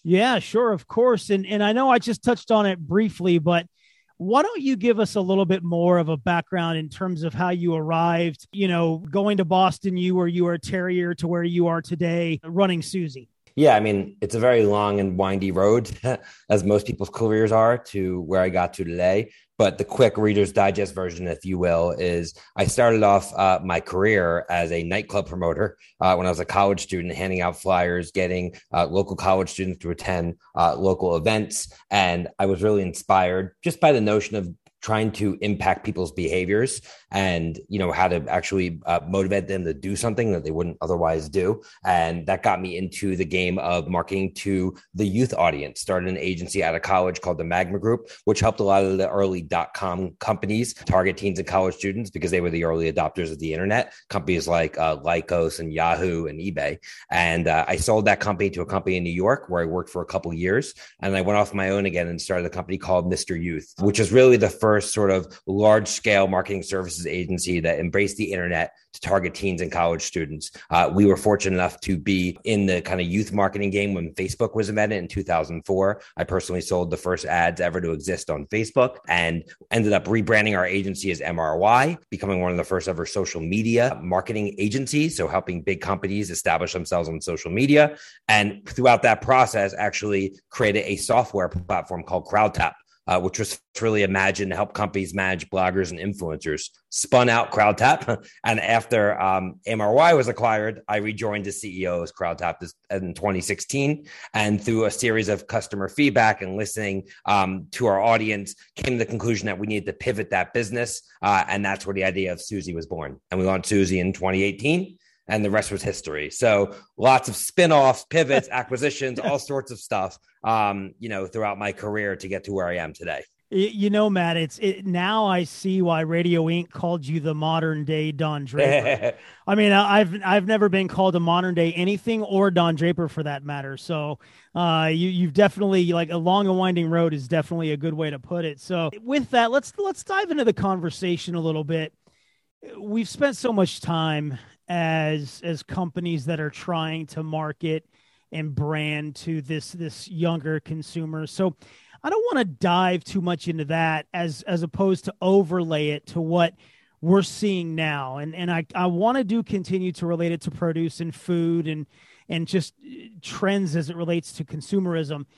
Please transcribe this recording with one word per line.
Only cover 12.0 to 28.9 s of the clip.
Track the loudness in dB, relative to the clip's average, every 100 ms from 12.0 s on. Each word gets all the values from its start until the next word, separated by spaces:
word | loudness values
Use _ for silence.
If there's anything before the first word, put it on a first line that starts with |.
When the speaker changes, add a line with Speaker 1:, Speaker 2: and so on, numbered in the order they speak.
| 0 0 -2 -4 -4
Speaker 1:
running | 0 2 2
Suzy. | -4 -6 -6 -8 -18 _ _ 4
Speaker 2:
Yeah, | 6 8
I |
mean, | 6 2 0 -4
it's | -4
a | 2
very | 4 6 6
long | 4 2 2
and | 0 0
windy | 0 0 0
road, | 2 4 4 2 -4
<laughs> | -4 -4 -8 -20 0
as | 2
most | 4 2 2
people's | -6 -8
careers | -2 0 2 4
are, | 4 4 2
to | -2 -4 -4 -4
where | 0 2
I | 2
got | 2 -2 -4
to |
today. | -6 0 2 2 -2 _ _ 2
But | 2 2
the |
quick | -4 4 4 4
Reader's | 2 4 2
Digest | 4 2 2 -4 -4
version, | -8 -6 -6
if | -6 -4
you | -2
will, | 2 2 2
is | 0 -2 -2 -4 -10 -12 -2
I | 0
started | 4 4 6
off, | 6 6 2 2
uh, | 4 4
my | 2 -2
career | -2 0 4 4 2 0 0
as | -2 0
a | -2
nightclub | -2 -4 -2 -4 -4
promoter, | -2 -2 0 -2 -4 _ _
uh, | 2 4
when | 2
I |
was | -2
a | 0
college | 2 2 2
student, | -4 -6 -6
handing | -4 -4 -2
out | -2 -2
flyers, | 0 2 2 0 -2
getting, | -2 -2 -2 -4 -8 _
uh, | -2
local | 0